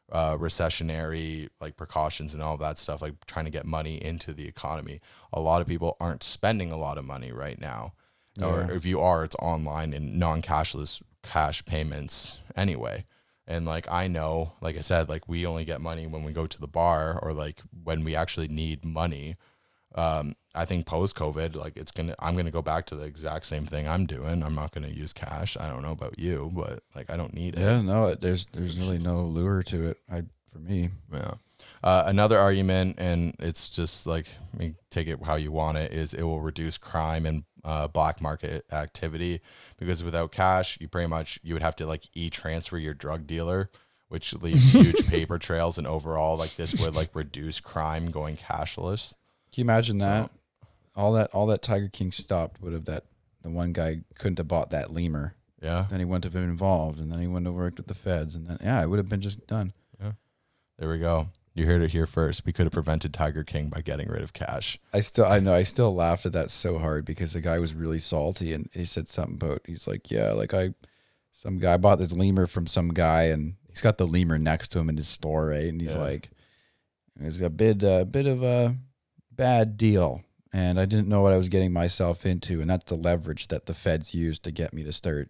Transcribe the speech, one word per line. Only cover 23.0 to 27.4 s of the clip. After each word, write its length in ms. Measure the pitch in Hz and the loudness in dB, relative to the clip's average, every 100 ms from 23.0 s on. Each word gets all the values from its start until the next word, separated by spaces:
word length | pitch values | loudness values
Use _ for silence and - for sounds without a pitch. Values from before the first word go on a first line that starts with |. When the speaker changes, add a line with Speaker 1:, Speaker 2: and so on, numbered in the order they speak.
| 76 | -10
Speaker 1:
exact 400 | 73 78 78 - | -10 -8 -8 -6
same 200 | 78 76 | -6 -4
thing 220 | 76 76 | -4 -2
I'm 180 | 85 90 | 0 0
doing. 380 | 65 71 85 | -2 -4 -2
I'm 120 | 76 76 | -2 -4
not 160 | 76 | -6
gonna 160 | - 73 | -8 -8
use 240 | 73 76 | -8 -10
cash. 420 | - - 76 95 - | -10 -10 -6 -6 -6
I 120 | 76 | -8
don't 140 | 64 | -6
know 80 | 71 | -6
about 260 | 80 - - | -6 -8 -6
you, 300 | 85 82 73 | -4 -2 -4
but, 300 | 87 82 58 - - | -6 -6 -8 -12 -14
like, 140 | 67 | -8
I 60 | 85 | -6
don't 160 | 82 | -6
need 220 | - | -6